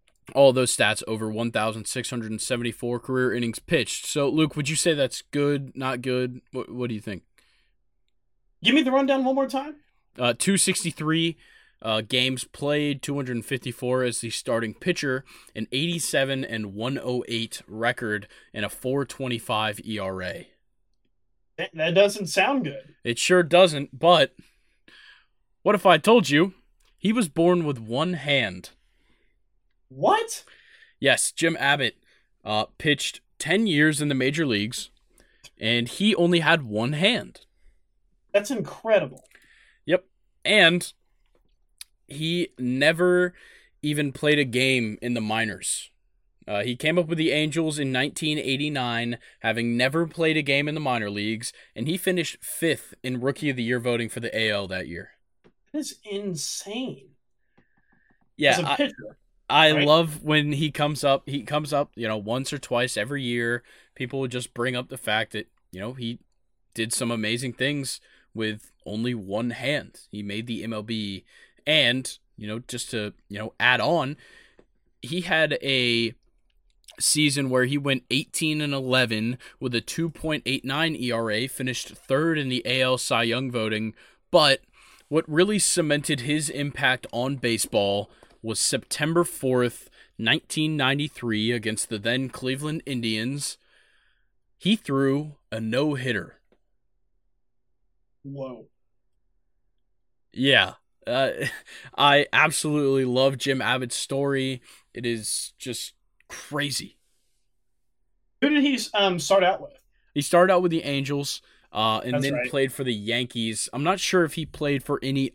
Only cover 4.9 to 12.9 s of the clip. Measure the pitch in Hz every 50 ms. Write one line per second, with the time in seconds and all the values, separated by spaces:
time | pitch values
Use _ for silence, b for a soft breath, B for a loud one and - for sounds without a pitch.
4.9 | 156 143 135 123 - - - _ - 147 143 147 147 143 135 127 - 131 131 131
5.9 | 131 123 123 131 127 127 127 123 123 127 - _ - 127 - - 117 123 123 120
6.9 | 110 104 - 110 98 - - _ _ _ _ _ _ _ _ _ _ _ _ _
7.9 | _ _ _ _ _ _ _ _ _ _ _ _ _ _ 165 226 262 311 254 254
8.9 | 262 277 277 262 269 269 254 254 269 277 269 - 277 262 285 311 294 - _ _
9.9 | _ _ _ _ _ - 123 120 120 - - 190 196 180 - 190 185 - - 170
10.9 | - - 151 156 160 165 165 170 160 b b b b b b b b b - 113
11.9 | 110 110 113 - 131 123 127 131 135 120 - - - - 143 143 147 147 147 147